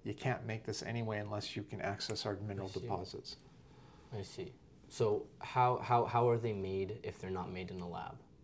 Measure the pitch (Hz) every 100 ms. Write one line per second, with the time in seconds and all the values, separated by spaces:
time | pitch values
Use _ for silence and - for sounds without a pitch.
0 | - - 135 120 113 110 113 107 - 117
1 | 110 104 104 104 - - 104 104 98 101
2 | - 104 107 98 104 98 95 95 - 92
3 | 95 - - - - - - - - -
4 | - 208 196 - - - - - - -
5 | 113 104 - - - 127 123 123 110 120
6 | 110 120 120 117 117 104 95 95 95 113
7 | - 87 92 92 90 92 90 92 87 87
8 | - - - -